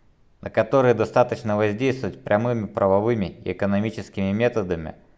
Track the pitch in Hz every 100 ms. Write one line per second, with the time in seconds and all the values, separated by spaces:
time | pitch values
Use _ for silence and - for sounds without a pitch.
0 | _ _ _ _ - - 110 139 127 113
1 | 107 127 123 117 110 104 107 104 135 131
2 | 101 - - 104 120 117 101 - 98 98
3 | 110 117 90 - 95 92 101 101 110 107
4 | 95 - 95 101 120 117 90 85 78 -
5 | _